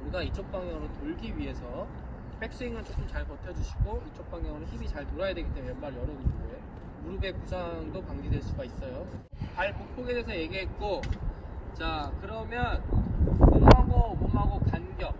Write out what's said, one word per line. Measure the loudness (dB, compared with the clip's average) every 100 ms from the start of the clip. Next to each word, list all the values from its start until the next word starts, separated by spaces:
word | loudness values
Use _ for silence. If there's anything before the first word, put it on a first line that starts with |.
우리가 | -6 -4
이쪽 | -4 -6 -6
방향으로 | -6 -6 -6 -8 -8
돌기 | -8 -8 -8 -6
위해서 | -6 -8 -8 -8 -8 -10 -12 -12 -12 -10
백스윙은 | -10 -8 -8 -8
조금 | -6 -6 -4
잘 | -6 -6
버텨주시고 | -10 -10 -6 -6 -2 -2 -2 -8
이쪽 | -14 -12
방향으로 | -8 -6 -6 -10
힙이 | -8 -8
잘 | -8 -8
돌아야 | -4 -4
되기 | -4 -6
때문에 | -6 -8
왼발 | -8 -8
열어두는 | -6 -8 -2
거예요. | -2 -2 -6 -10 -14 -14 -16 -14
무릎의 | -10 -6 -4
부상도 | -6 -6 -6 -6 -8 -8 -8
방지될 | -8 -8 -2 -2
수가 | -2 -6 -6
있어요. | -8 -10 -10 -10 -12 -14 -10 -8 -4
발 | -4
보폭에 | -4 -10 -8 -4
대해서 | -4 -4 -6
얘기했고, | -4 -4 -6 -4 -4 -2 -2 -2 -4 -6 -12 -12 -12 -6
자, | -4 -2 -4 -6
그러면 | -8 -8 -6 -2 0 0 0 0 2 2 2 8
몸하고 | 10 12 12 12 12 8 8 6
몸하고 | 0 2 2 2 0
간격 | -2 -6 -6 -6